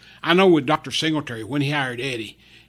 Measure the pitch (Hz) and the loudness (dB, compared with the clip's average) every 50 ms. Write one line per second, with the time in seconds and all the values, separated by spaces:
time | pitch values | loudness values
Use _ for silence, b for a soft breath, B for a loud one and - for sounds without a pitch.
0 | b b b b - - 170 185 190 190 175 151 135 123 151 - - 135 - - | b b b b 0 2 4 6 6 6 6 4 4 2 -2 -2 -2 -6 -6 -4
1 | 156 160 156 151 143 147 120 113 110 107 135 147 143 139 147 147 135 127 123 120 | -2 -2 -2 -4 -4 -6 -8 -10 -8 -4 -2 -2 -2 0 -2 -2 -2 -4 -6 -6
2 | 123 139 127 113 107 101 - b b b b b b | -6 -6 -6 -8 -10 -12 -14 b b b b b b